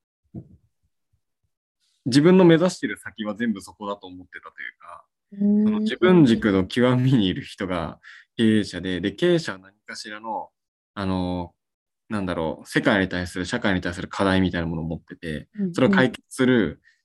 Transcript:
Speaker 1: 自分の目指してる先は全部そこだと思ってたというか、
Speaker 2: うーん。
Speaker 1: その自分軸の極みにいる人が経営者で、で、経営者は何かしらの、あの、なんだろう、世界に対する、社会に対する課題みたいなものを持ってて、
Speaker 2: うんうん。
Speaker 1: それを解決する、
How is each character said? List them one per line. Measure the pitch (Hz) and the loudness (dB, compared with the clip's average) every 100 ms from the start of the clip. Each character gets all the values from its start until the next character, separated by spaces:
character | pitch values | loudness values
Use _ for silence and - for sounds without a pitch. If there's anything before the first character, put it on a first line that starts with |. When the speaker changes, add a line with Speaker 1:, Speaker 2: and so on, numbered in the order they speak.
| _ _ _ - - - _ _ _ _ _ _ _ _ _ _ _ _ _ _ - | _ _ _ -20 -20 -20 _ _ _ _ _ _ _ _ _ _ _ _ _ _ 0
Speaker 1:
自 | 131 | 4
分 | 160 185 | 6 8
の | |
目 | 175 160 | 8 6
指 | 180 | 4
し | - | -2
て | 120 | -8
る | 101 | -8
先 | 107 - | -14 -10
は | 107 | -8
全 | 101 120 | -4 -4
部 | 98 | -6
そ | 92 | -10
こ | - 104 | -12 -10
だ | 101 | -10
と | 95 | -14
思 | 90 | -18
っ | 80 | -20
て | 85 | -20
た | 82 | -20
と | - | -18
い | 65 | -18
う | - | -18
か、 | 85 - _ _ _ | -20 -20 _ _ _
Speaker 2:
う | 202 | -2
ー | 202 208 | 0 2
ん。 | |
Speaker 1:
そ | 214 | 2
の | 214 | 0
自 | 214 - | -2 2
分 | 180 180 131 | 4 8 6
軸 | 110 110 | 4 2
の | 95 92 | 2 0
極 | - 123 127 | 0 2 2
み | 127 | 4
に | 127 95 | 4 2
い | |
る | 110 | -2
人 | - - 95 | -8 -8 -6
が | 90 73 - - - _ - | -4 -6 -10 -20 -20 _ 0
経 | 113 110 | 2 2
営 | |
者 | 98 90 | 0 -6
で、 | 92 90 | -6 -4
で、 | 98 | -4
経 | 98 175 | 0 0
営 | 170 | 0
者 | 160 | -2
は | 95 | -10
何 | 95 _ - | -16 _ -18
か | |
し | 110 110 | -16 -14
ら | 107 | -12
の、 | 113 101 82 _ _ _ _ | -10 -10 -10 _ _ _ _
あ | - 95 | -6 -4
の、 | 92 90 90 87 _ _ _ _ _ - | -2 -4 -6 -8 _ _ _ _ _ -10
な | 110 | -6
ん | 92 | -4
だ | |
ろ | 87 80 - | -4 -4 -8
う、 | - | -6
世 | 156 | -2
界 | 139 101 | 2 2
に | 90 | 0
対 | 90 90 | -4 -6
す | 95 | -8
る、 | 90 | -6
社 | 120 | -4
会 | 113 | -2
に | 90 | -2
対 | 87 | -4
す | 90 | -8
る | 82 | -8
課 | - | -2
題 | 98 95 | 2 2
み | 92 | 2
た | 87 | 0
い | |
な | 82 | -4
も | 82 | -6
の | |
を | |
持 | 80 80 | -6 -8
っ | |
て | - - | -12 -16
て、 | 85 76 - | -10 -10 -10
Speaker 2:
う | 208 | -8
ん | 190 | -4
う | |
ん。 | |
Speaker 1:
そ | 175 | 2
れ | 247 | 2
を | |
解 | 196 127 | 4 2
決 | - _ | -2 _
す | - | 0
る、 | 127 123 80 - _ _ | 2 4 2 -4 _ _